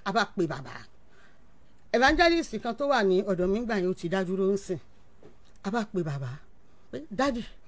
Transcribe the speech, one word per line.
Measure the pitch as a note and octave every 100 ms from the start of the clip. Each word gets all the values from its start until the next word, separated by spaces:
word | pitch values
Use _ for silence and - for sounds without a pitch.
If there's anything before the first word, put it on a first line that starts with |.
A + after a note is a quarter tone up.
a | G3+
bá | G3+ G3+
pe | - E3
bàbá. | C#3 B2+ - - - - - - - - - - - -
Evangelist | A#3 C4 D#4 E4+ E4+ - G#3+
kan | A#3 A3+
tó | C#4+
wà | B3+
ní | G3 F#3
ọ̀dọ̀ | G#3 F3 F#3
mi | G3+ A#3
gbà | G#3
yẹn, | F3+
ó |
ti | F#3 E3+
dá | F#3+
dúró | F3+ F#3+ F#3+
ń | G3
sìn. | - E3+ - - - - - - - -
A | G3+
bá | A#3 G#3+
pe | F#3
bàbá | D#3+ C#3 C3 C#3 - - - - -
pé, | - D#4
"Daddy, | G3+ C#4 A#3+ - -